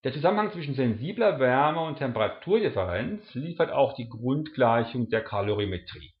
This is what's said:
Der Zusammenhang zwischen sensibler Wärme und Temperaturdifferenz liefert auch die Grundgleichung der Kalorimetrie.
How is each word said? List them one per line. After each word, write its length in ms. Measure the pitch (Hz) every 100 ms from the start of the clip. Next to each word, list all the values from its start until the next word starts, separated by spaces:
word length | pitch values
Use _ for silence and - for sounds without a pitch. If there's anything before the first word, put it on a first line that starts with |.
| -
Der 80 |
Zusammenhang 400 | 143 160 208 214
zwischen 220 | 175 143 131
sensibler 640 | 127 104 143 - 202 135
Wärme 400 | 127 127 151 160
und 160 | 160 143
Temperaturdifferenz 1400 | 135 113 104 - - 220 190 - 90 90 135 208 - 120
liefert 360 | 156 170 156
auch 240 | 131 135 -
die 120 | 117
Grundgleichung 1000 | 113 120 143 156 - 120 117 117 127 113
der 160 | 110 -
Kalorimetrie. 880 | 104 101 104 101 90 - 85 78 _